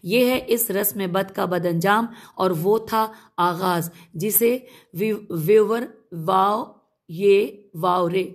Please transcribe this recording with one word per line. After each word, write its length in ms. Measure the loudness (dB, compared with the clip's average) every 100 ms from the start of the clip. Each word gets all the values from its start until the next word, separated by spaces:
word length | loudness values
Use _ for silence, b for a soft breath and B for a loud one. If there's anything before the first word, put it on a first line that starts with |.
| 0
ये 180 | 2 2
है 140 | 0 -2
इस 200 | -2 0
रस्म 360 | -2 -2 -4 -4
बद 220 | -2 -4
का 140 | -4 -2
बदअंजाम, 600 | -2 0 0 2 2 0 B B -2
और 160 | -2 0
वो 220 | 0 0
था 200 | 0 -2 -2 B B -2
आगाज़, 500 | -2 0 -2 -2 -4 B B -6
जिसे 500 | -2 0 2 0 -6 B B
वि-, 340 | -4 -4 -4 -6
विवर 560 | -6 4 4 4 0 -4 -12 _ -10
वाव 600 | -2 2 2 0 -6 -14 _ _ _
ये 600 | 0 4 4 2 -6 -16 -4
वाव 300 | -2 0 0
रे 160 | -2 -6